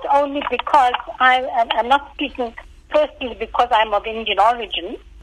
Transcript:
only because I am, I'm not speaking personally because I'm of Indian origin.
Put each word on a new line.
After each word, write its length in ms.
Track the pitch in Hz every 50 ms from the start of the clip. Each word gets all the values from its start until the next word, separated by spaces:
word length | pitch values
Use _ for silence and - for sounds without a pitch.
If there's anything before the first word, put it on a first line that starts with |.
| - - 285
only 280 | 285 294 285 277 294 - -
because 440 | 247 240 - - - 285 254 247 247 - - - - -
I 220 | 254 254 254 254
am, 260 | 254 294 269 240 233 -
I'm 180 | - 226 226 240
not 200 | 269 277 277 - -
speaking 400 | - 302 240 - 262 240 226 - - - - - - - -
personally 460 | - 202 226 - - - 269 233 226
because 300 | 196 226 220 - - 247 240
I'm 240 | 240 214 220 220 208
of 140 | 202 196
Indian 320 | 226 220 226 220 214 196 190
origin. 560 | 202 226 247 240 220 185 - 160 165 202 294 - - - - -